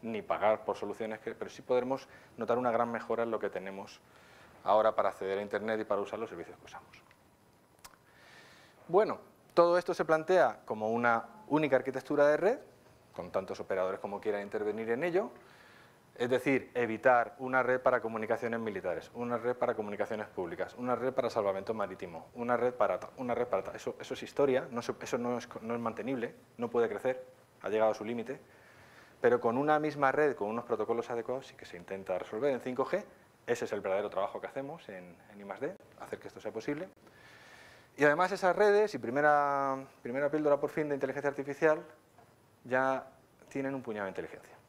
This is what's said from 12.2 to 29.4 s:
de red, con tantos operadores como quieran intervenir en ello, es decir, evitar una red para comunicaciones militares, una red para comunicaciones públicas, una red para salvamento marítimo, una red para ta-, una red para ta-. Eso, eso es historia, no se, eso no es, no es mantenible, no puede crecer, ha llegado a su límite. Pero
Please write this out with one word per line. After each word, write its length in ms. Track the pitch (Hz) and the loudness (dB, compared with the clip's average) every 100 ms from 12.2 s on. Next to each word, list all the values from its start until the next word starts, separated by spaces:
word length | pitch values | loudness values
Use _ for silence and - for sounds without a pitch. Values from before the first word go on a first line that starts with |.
| 147 | 6
de 100 | 151 | 6
red, 220 | 175 277 - - - - _ - | 2 0 -6 -20 -20 -20 _ -12
con 160 | 87 | -6
tantos 280 | 98 95 95 | -4 -4 -8
operadores 400 | - 95 92 98 | -4 0 0 -2
como 200 | 101 101 | -6 -6
quieran 220 | 110 101 | -2 -4
intervenir 480 | 101 107 104 208 113 | -4 -4 -2 -4 -2
en 120 | 117 | -2
ello, 280 | 175 170 240 - - - - - - _ _ | 0 0 -2 -10 -20 -20 -20 -20 -20 _ _
es 160 | - 123 | -6 0
decir, 420 | 127 143 135 - | 2 2 0 0
evitar 640 | 123 120 110 131 123 110 - | -2 -2 2 4 4 2 -6
una 240 | 127 131 | -2 0
red 180 | 123 127 | 2 2
para 220 | 131 123 | 4 2
comunicaciones 580 | 110 113 110 113 120 117 | 0 -6 -2 -2 -2 -4
militares, 520 | 113 98 90 80 - | -4 -4 -4 -6 -8
una 240 | 117 120 120 | -8 -4 -2
red 180 | 117 123 | -2 -2
para 200 | 120 110 | -2 -2
comunicaciones 520 | 104 101 101 110 107 | -4 -4 -4 -4 -6
públicas, 460 | - 90 85 92 - | -6 -6 -4 -8 -6
una 180 | 123 123 | -4 -2
red 180 | 127 | -2
para 160 | 131 120 | -2 -2
salvamento 460 | 113 101 95 98 110 | 0 0 -2 -4 -4
marítimo, 540 | 101 95 92 82 - | -4 -6 -10 -12 -14
una 240 | 120 120 120 | -8 -2 2
red 160 | 123 | 0
para 260 | 123 101 92 | 2 0 0
ta-, 120 | - - | -4 -8
una 180 | 123 117 | -4 -2
red 100 | 120 | 0
para 180 | 113 | -2
ta-. 120 | - 110 | -2 -8
Eso, 200 | - - | -8 -8
eso 140 | - - | -8 -10
es 80 | |
historia, 440 | 113 - 143 131 160 | -8 0 2 2 0
no 100 | 120 | -6
se, 140 | 117 120 | -6 -8
eso 200 | 120 127 | -4 -4
no 180 | 120 120 | -2 -4
es, 100 | - 117 | -6 -12
no 140 | 113 120 | -6 -4
es 40 | |
mantenible, 540 | 117 107 113 135 117 - - - | -4 -4 -4 -4 -4 -8 -20 -8
no 120 | 117 | -2
puede 200 | 120 117 | 2 2
crecer, 340 | 104 127 131 - - _ _ | 0 -2 -2 -8 -20 _ _
ha 80 | 98 | -2
llegado 220 | 107 110 | 4 4
a 20 | |
su 100 | 104 | 2
límite. 360 | 107 120 113 147 - - - - - - - - | -4 -6 -6 -10 -14 -20 -20 -20 -20 -20 -20 2
Pero 200 | 120 120 | 4 6